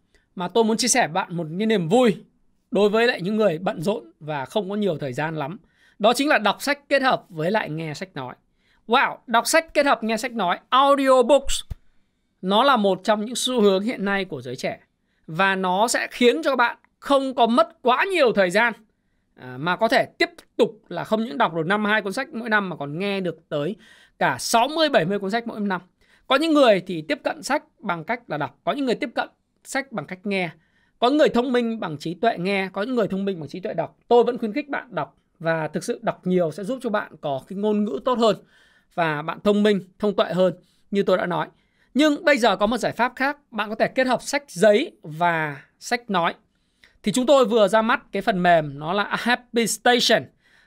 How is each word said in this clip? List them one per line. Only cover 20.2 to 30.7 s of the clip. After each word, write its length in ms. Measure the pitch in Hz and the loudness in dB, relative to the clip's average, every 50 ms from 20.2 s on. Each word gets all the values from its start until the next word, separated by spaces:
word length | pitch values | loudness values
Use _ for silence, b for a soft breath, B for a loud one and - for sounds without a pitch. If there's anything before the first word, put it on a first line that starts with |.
| 339 339 - - _ _ _ | -4 -4 -4 -14 _ _ _
tục 260 | - 240 - - - _ _ | 0 0 0 0 -10 _ _
là 160 | 175 165 147 | -10 -10 -4
không 200 | - 220 220 226 | -2 -2 -2 -2
những 140 | 254 285 262 | -6 -2 -2
đọc 160 | 220 170 160 | -2 0 0
được 120 | 165 156 | -2 -2
năm 180 | 170 202 208 214 | 0 0 0 0
hai 180 | 208 214 220 | 0 0 0
cuốn 100 | 190 202 | -2 -4
sách 220 | 190 262 269 - - | -6 -6 -8 -8 -10
mỗi 140 | 226 233 240 | -10 -4 0
năm 200 | 214 208 196 180 | 0 0 0 -2
mà 80 | 156 | -6
còn 220 | - 143 143 147 170 | -8 -8 -8 -6 -6
nghe 220 | 196 202 196 196 | -4 -4 -4 -4
được 280 | 185 175 160 - _ _ | -4 -6 -8 -8 _ _
tới 280 | 165 147 143 175 226 b b b b b b b b _ | -6 -4 -4 -4 -6 b b b b b b b b _
cả 180 | 185 156 131 117 | -2 -2 -2 -2
sáu 280 | - - - 226 233 277 | -4 0 2 2 2 2
mươi, 200 | 311 330 320 294 | 2 0 0 2
bảy 160 | 277 214 160 | 4 2 2
mươi 140 | 180 202 202 | 2 -2 -4
cuốn 120 | 196 190 | -4 -4
sách 160 | 220 233 233 | -4 -6 -6
mỗi 140 | 233 - 214 | -6 -8 -6
năm. 200 | 202 202 185 175 - _ _ b b b b b b | -4 -4 -4 -6 -8 _ _ b b b b b b
Có 100 | - 262 | -2 0
những 180 | 277 320 330 294 | 0 2 2 4
người 280 | 294 269 233 202 180 - | 6 6 6 4 4 0
thì 160 | - 185 160 | -4 -8 -8
tiếp 160 | 151 - 294 - - | -6 -6 -8 -6 -4
cận 180 | 277 - - | -8 -8 -8
sách 220 | 202 - 269 302 - _ _ _ | -4 -4 -4 -4 -4 _ _ _
bằng 260 | - 202 175 165 156 | -8 -6 -6 -6 -6
cách 260 | - 233 240 - - | -8 -8 -8 -6 -8
là 80 | 156 147 | -6 -6
đọc, 220 | 143 127 - _ _ | -6 -8 -8 _ _
có 80 | 175 | -4
những 140 | 208 285 269 | -4 -2 -2
người 80 | 254 202 | -2 -2
tiếp 160 | - 294 240 - | -4 -4 -6 -6
cận 140 | 247 - - _ _ _ _ _ _ _ | -8 -8 -8 _ _ _ _ _ _ _
sách 280 | - - 269 269 - | -8 -8 -8 -8 -6
bằng 140 | 226 180 143 | -10 -12 -10
cách 120 | - 185 185 _ | -10 -16 -10 _
nghe, 260 | 208 196 190 180 165 - _ _ _ | -4 -4 -4 -4 -6 -8 _ _ _